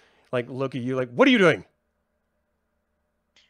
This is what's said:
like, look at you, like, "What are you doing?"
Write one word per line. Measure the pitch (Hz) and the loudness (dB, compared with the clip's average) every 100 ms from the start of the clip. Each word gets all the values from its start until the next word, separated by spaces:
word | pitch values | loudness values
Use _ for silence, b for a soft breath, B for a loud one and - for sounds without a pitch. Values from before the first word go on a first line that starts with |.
| _ _ - | _ _ -8
like, | 123 120 | -8 -6
look | 131 135 135 | -8 -8 -6
at | |
you, | 123 131 | -6 -4
like, | 127 | -4
"What | 120 269 | 2 4
are | |
you | 240 | 4
doing?" | 175 101 - _ _ _ _ _ _ _ _ _ _ _ _ _ _ _ _ _ | 4 2 -6 _ _ _ _ _ _ _ _ _ _ _ _ _ _ _ _ _